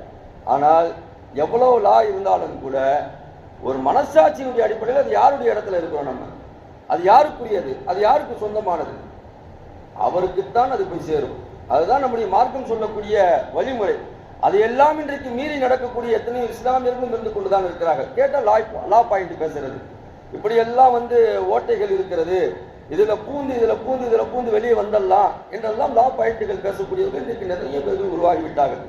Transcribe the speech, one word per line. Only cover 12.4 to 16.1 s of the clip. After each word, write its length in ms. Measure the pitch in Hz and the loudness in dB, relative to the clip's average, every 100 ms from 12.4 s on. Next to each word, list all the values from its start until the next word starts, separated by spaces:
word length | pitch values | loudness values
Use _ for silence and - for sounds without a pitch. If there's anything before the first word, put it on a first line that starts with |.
| 254 269 233 | 2 -2 -6
சொல்லக்கூடிய 460 | 220 214 208 202 208 180 151 127 | -4 -4 -6 -2 2 4 2 0
வழிமுறை. 420 | 143 233 254 190 147 - - - - | -4 -4 -2 -2 -2 -6 -18 -20 -4
அது 160 | 143 196 | 0 4
எல்லாம் 400 | 220 247 294 311 | 2 4 4 2
இன்றைக்கு 300 | 294 277 254 | -4 -8 -6
மீறி 260 | 240 302 294 | -6 -4 -2
நடக்கக்கூடிய 540 | 254 254 247 240 233 | 0 0 -2 -6 -2